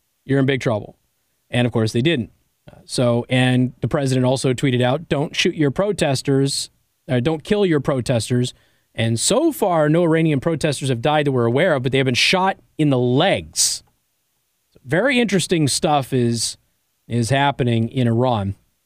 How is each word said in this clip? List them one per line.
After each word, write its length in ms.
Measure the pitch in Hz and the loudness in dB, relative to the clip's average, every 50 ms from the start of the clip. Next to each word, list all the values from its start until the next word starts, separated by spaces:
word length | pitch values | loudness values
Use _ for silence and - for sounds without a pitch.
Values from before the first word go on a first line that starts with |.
| _ _ _ _ _ | _ _ _ _ _
you're 120 | - 135 139 | -2 0 0
in 80 | 135 | 2
big 160 | 127 139 127 | 2 0 -2
trouble." 340 | - 131 113 104 107 - - _ _ _ _ _ _ _ _ _ _ _ | -2 -2 -4 -4 -6 -10 -18 _ _ _ _ _ _ _ _ _ _ _
And 160 | - 120 123 | -2 0 0
of 80 | 123 - | 0 0
course, 180 | 120 113 113 | 0 -2 0
they 120 | - 117 127 | 0 0 0
didn't. 260 | 165 170 127 107 - _ _ _ _ _ _ _ - | 0 0 0 -2 -6 _ _ _ _ _ _ _ -20
Uh, 100 | - - - | -20 -20 -20
so, 400 | - - - 127 120 117 120 120 - | -10 -4 -2 0 2 2 0 -2 -2
and 440 | 127 127 127 127 127 123 127 123 - _ | 0 0 2 2 2 2 0 0 -2 _
the 60 | - 123 | -6 -2
president 360 | - 151 139 131 131 127 127 | -2 0 0 0 0 2 2
also 300 | 127 135 131 - 135 127 | 0 0 0 0 -2 -2
tweeted 300 | - - 139 123 120 123 | 0 0 0 0 2 0
out, 260 | 123 131 156 - - | 0 0 -2 -2 -4
"Don't 260 | 160 143 143 - - | -2 -2 -2 -4 -2
shoot 200 | - - 185 - | -2 -2 -2 0
your 160 | - 151 139 | 0 0 0
protesters, 1000 | 127 - 190 208 196 - 175 147 135 - - - 139 135 139 139 135 - - - _ _ _ _ _ _ _ - | 0 0 -2 -2 -2 -2 0 0 0 -2 -2 0 0 2 2 0 -2 -6 -8 -10 _ _ _ _ _ _ _ -4
uh, 100 | 131 123 | -2 -2
don't 240 | 120 160 160 151 - | 0 0 -2 -4 -2
kill 220 | - 208 208 208 | -2 0 0 2
your 140 | 185 156 147 | 2 0 0
protesters." 760 | 127 - 143 131 110 - 127 113 - - 127 123 123 123 - _ _ _ _ _ _ _ _ | 0 -2 -2 -2 -2 -2 -2 -2 -2 -2 -2 -2 -2 -2 -6 _ _ _ _ _ _ _ _
And 260 | - 110 117 117 113 | -4 -2 -2 -2 -2
so 320 | - - - 254 330 330 | 0 0 0 2 2 0
far, 380 | 277 - 226 190 175 160 151 151 | 0 0 -2 0 2 2 2 2
no 140 | 156 170 180 | 2 2 2
Iranian 360 | 160 160 165 160 160 147 135 | 2 2 2 2 0 0 0
protesters 500 | - 170 165 143 - 156 135 - 143 131 | -2 -2 -4 -2 -2 -2 -2 -2 -2 -4
have 120 | 131 117 | -4 -2
died 240 | 117 151 151 156 147 | 0 0 0 2 0
that 60 | 143 | 0
we're 140 | 131 123 117 | 0 0 2
aware 280 | 117 120 139 175 190 151 | 2 2 2 2 2 0
of, 80 | 135 | 0
but 100 | 123 135 | -2 0
they 60 | 120 135 | 0 0
have 80 | 135 | 0
been 80 | 131 120 | 0 0
shot 440 | - - - - 185 185 190 - - _ _ _ - | 0 0 2 2 2 0 0 -2 -4 _ _ _ -2
in 140 | 156 147 | 0 2
the 80 | 135 127 | 2 2
legs. 840 | 123 123 123 139 170 196 156 101 80 78 - - - - - - - _ _ _ _ _ _ _ _ _ _ _ _ _ _ _ _ _ _ - - | 2 2 2 2 2 2 0 -2 -4 -6 -4 -2 -2 -2 -2 -6 -12 _ _ _ _ _ _ _ _ _ _ _ _ _ _ _ _ _ _ -18 -8
Very 340 | 127 139 175 220 277 - 240 | -4 -2 0 0 2 2 2
interesting 480 | 240 196 202 180 - - 185 165 151 127 | 2 2 2 0 0 0 0 0 0 0
stuff 460 | - - - 165 147 143 131 - 135 | 0 0 0 0 0 0 0 0 -2
is, 440 | 127 120 120 117 113 - - - - _ _ _ _ _ _ _ _ _ - | 0 0 0 0 -2 -4 -6 -8 -10 _ _ _ _ _ _ _ _ _ -6
is 240 | 113 120 117 101 | -2 -2 0 0
happening 580 | 139 135 143 143 139 - 135 123 113 113 113 113 | 2 2 2 0 0 0 0 0 0 0 0 -2
in 180 | - 135 123 117 | -2 0 0 0
Iran. 460 | 113 117 127 131 120 107 98 101 101 - _ _ _ _ _ | 2 2 2 0 0 -2 -2 -4 -6 -8 _ _ _ _ _